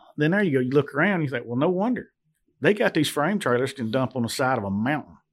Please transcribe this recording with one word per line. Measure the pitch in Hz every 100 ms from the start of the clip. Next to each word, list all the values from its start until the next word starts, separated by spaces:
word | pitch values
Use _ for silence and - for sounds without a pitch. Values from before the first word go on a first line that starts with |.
| - -
Then | 151
there | 196
you | 190
go. | 131
You | 127
look | 143 139
around, | 143 185 175
you | 143
think, | 123 117
"Well, | 120
no | 165
wonder. | 180 226 247 - _ _ _ _ _
They | 151
got | 208 -
these | 170 139
frame | 147 151 208
trailers | 131 123 127
can | - 110
dump | 131 123 131
on |
the | 113
side | - 131 123
of |
a | 98
mountain | 101 120 147 92 80 _